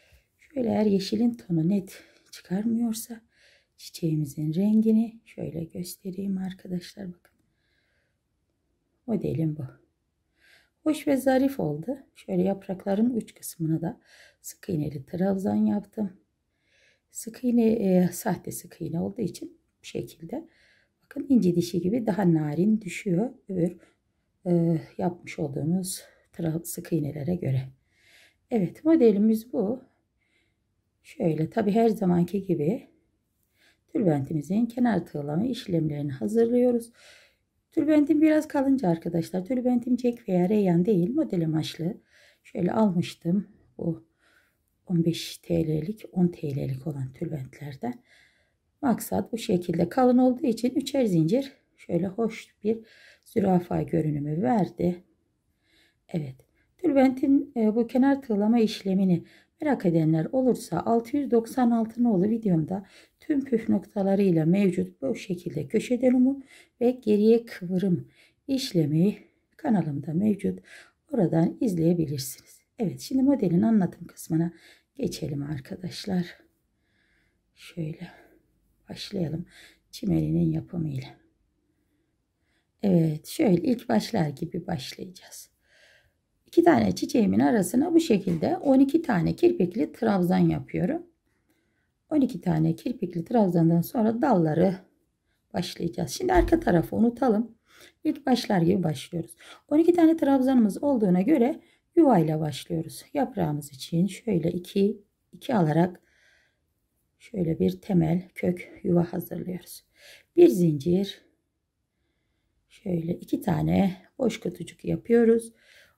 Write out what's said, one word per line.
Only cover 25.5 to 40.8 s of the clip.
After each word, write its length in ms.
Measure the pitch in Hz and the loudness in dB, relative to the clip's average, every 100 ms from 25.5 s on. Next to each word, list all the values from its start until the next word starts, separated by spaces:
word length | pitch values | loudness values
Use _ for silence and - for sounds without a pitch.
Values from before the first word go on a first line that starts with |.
| 143 147 185 185 - - _ _ | -4 -2 -2 -4 -10 -16 _ _
tra-, 320 | - 165 160 | -8 -4 -4
sık 280 | - - 175 | -8 -12 -4
iğnelere 420 | 160 147 151 139 | -4 -2 -6 -4
göre. 260 | 180 135 131 - - _ _ _ _ _ _ - | -4 -2 -2 -4 -16 _ _ _ _ _ _ -4
Evet, 340 | 240 170 - | -2 -2 -2
modelimiz 680 | 311 330 233 202 220 220 - | 2 6 6 6 2 2 -2
bu. 300 | 285 196 254 - _ _ _ _ _ _ _ _ _ _ _ | -4 -4 -4 -10 _ _ _ _ _ _ _ _ _ _ _
Şöyle 480 | - - 185 151 160 | -20 -4 -2 -2 -2
tabi 220 | - 208 | -2 0
her 160 | 208 233 | 4 2
zamanki 540 | 214 185 175 175 202 | 2 2 2 2 -2
gibi 460 | 190 151 147 269 - _ _ _ _ _ _ _ _ _ _ | -2 -2 0 -2 -8 _ _ _ _ _ _ _ _ _ _
tülbentimizin 800 | 311 190 147 135 160 143 202 240 | -2 0 0 -2 -6 -4 -2 -2
kenar 400 | - 240 190 - | 0 0 0 -4
tığlama 380 | 151 143 156 247 | -10 -6 -4 -4
işlemlerini 680 | 226 - 170 156 147 147 | -6 -4 -2 -2 -4 -6
hazırlıyoruz. 800 | 131 214 226 233 247 247 240 233 _ - - _ _ _ _ _ | -6 -2 0 2 2 2 0 -4 _ -20 -20 _ _ _ _ _
Tülbentim 500 | - 294 311 294 302 | -4 2 4 4 4
biraz 260 | 311 311 302 | 4 4 0
kalınca 400 | 285 269 269 180 | 0 2 2 2
arkadaşlar. 560 | 165 175 165 165 185 | 0 -2 -4 -4 -6
Tülbentim 520 | 185 254 247 247 240 247 | -4 -2 0 0 0 0
cek 320 | 240 240 - | 0 -4 -2
veya 200 | 180 180 | 0 2
reyyan 360 | 214 190 170 | 2 4 4